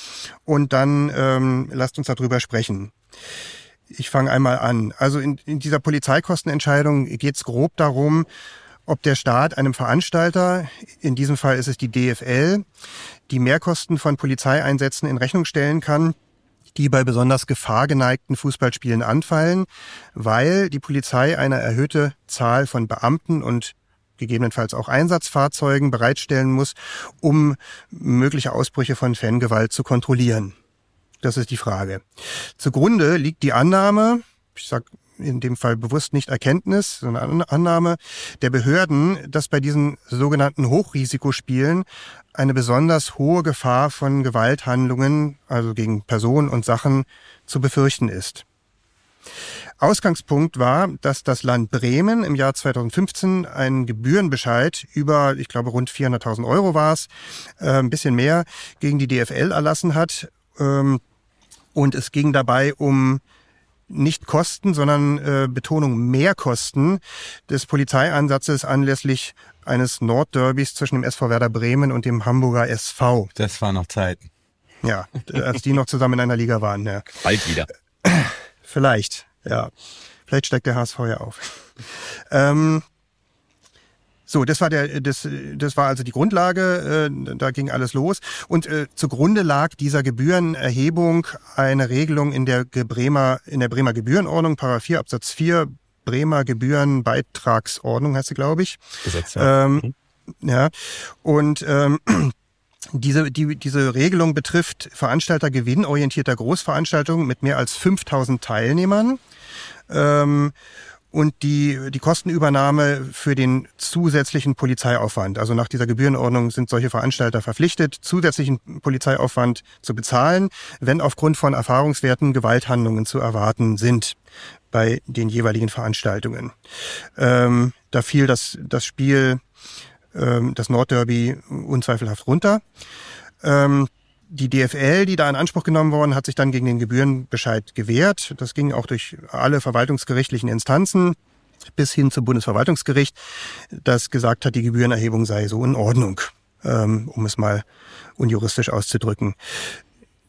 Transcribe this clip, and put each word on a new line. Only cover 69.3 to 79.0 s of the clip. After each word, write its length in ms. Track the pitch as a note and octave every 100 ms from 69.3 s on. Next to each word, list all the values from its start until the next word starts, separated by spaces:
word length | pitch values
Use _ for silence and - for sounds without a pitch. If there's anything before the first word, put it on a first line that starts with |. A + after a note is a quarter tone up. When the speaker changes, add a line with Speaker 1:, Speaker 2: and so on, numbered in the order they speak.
| - - _ -
Speaker 1:
eines 340 | B2 B2+ -
Nordderbys 760 | A#2 B2 D3+ C3 B2+ C3 C3+ -
zwischen 200 | C#3 C3
dem 80 |
S 120 | B2+ -
V 140 | B2
Werder 200 | A#2 A#2+
Bremen 420 | A2+ A#2+ C3+ C#3
und 140 | B2 B2
dem 200 | A#2 A2
Hamburger 440 | B2+ B2+ A#2+ A#2
S 200 | A2+ -
V. 380 | - B2+ A#2+ F#2+ -
Speaker 2:
Das 260 | G#2 -
waren 140 | G#2 F#2+
noch 120 | F2
Zeiten. 420 | G#2+ F#2 F2 - _ _ _ _ -
Speaker 1:
Ja, 260 | A#2 G2 - C3 -
als 280 | C#3 B2+ A#2+
die 120 | C3+
noch 140 | C#3 B2+
zusammen 260 | C3 B2+
in 60 | B2+
einer 160 | B2 A#2
Liga 240 | A#2 A2+
waren, 240 | G#2 G2+ G#2+
ja. 180 | G2+ - -
Speaker 3:
Bald 240 | - G2+ E2+
wieder. 180 | D#2+ D#2+ - _ _ F#3 F3 B2+ - - _
Speaker 1:
Vielleicht, 640 | - C#3+ C3+ A2+